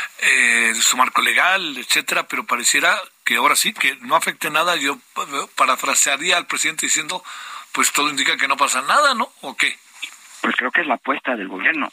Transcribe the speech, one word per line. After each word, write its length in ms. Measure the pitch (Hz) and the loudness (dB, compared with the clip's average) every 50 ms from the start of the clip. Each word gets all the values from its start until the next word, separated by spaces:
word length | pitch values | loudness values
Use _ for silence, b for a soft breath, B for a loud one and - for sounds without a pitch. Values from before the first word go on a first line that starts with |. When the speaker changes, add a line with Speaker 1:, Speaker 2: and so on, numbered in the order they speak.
| B B - - | B B -8 -2
Speaker 1:
eh, 500 | - - 135 131 131 120 120 117 117 113 113 | 0 2 4 4 4 4 4 2 2 0 0
de 80 | 113 | 2
su 160 | 113 - 127 | 2 2 2
marco 240 | 127 127 135 - - | 2 0 2 2 0
legal, 540 | 123 120 113 123 147 175 185 196 180 156 139 | 0 2 2 2 2 2 2 0 -2 -6 -8
etcétera, 500 | 127 120 - - 156 151 - 180 175 160 | -10 -6 -2 -2 -2 -2 -2 -4 -4 -4
pero 180 | - - 131 - | -4 -6 -8 -4
pareciera 500 | - 127 120 117 - - 143 151 170 202 208 185 - - _ _ | -2 -4 0 0 2 2 2 2 2 2 0 -2 -8 -16 _ _
que 120 | - 120 | 2 2
ahora 180 | 117 123 147 147 | 4 4 4 4
sí, 180 | - - 135 113 | 4 2 0 -2
que 220 | - - 135 139 135 | 0 0 -2 -2 -2
no 140 | 123 123 151 | -2 0 2
afecte 340 | 165 - 196 165 - - 160 | 2 2 0 -4 -4 -6 -2
nada. 240 | 151 156 165 180 175 | 0 0 2 2 0
Yo 220 | 160 139 139 143 123 - _ _ - - 156 143 143 147 - - | 0 0 -2 -4 -4 -10 _ _ -8 -8 -6 -6 -8 -8 -6 0
parafrasearía 800 | - 139 127 131 123 - 139 131 - - 147 139 139 151 180 180 | 2 2 2 2 2 0 0 2 2 2 2 0 0 0 2 2
al 80 | 175 170 | 2 0
presidente 380 | - - - - 156 160 156 - | -2 -4 -2 -2 -2 -2 -2 -2
diciendo, 380 | 131 - 160 156 147 185 180 B B B B B B B B B B - | 0 0 0 -2 -4 -8 -10 B B B B B B B B B B -2
pues 180 | 131 131 - | 0 0 0
todo 180 | - - 143 147 | 2 0 0 0
indica 280 | 147 135 147 160 160 | 0 0 0 0 0
que 100 | 135 143 | 0 0
no 100 | 135 139 | 0 2
pasa 240 | 135 139 127 127 127 135 | 2 2 2 0 -2 0
nada, 300 | 151 202 233 202 277 254 | 2 2 4 4 4 2
¿no? 140 | 220 240 - - _ | 0 -2 -6 -8 _
¿O 140 | - 143 120 | -12 -8 -4
qué? 180 | - 143 135 - - - - - - - - - - - - - - | -2 -2 -2 -2 -4 -12 -20 -18 -16 -16 -16 -16 -20 -20 -20 -12 -6
Speaker 2:
Pues 140 | - - - | -4 -2 -2
creo 160 | - - 127 | -2 -2 -2
que 100 | - - | -2 -2
es 60 | 165 | 0
la 80 | 151 120 | 0 -2
apuesta 400 | - - - 135 151 - - 127 | -2 -2 -4 -4 -4 -4 -4 -4
del 120 | 107 98 | -4 -6
gobierno, 440 | 95 95 95 - - 160 151 131 - | -8 -8 -4 -2 -2 -2 -2 -6 -8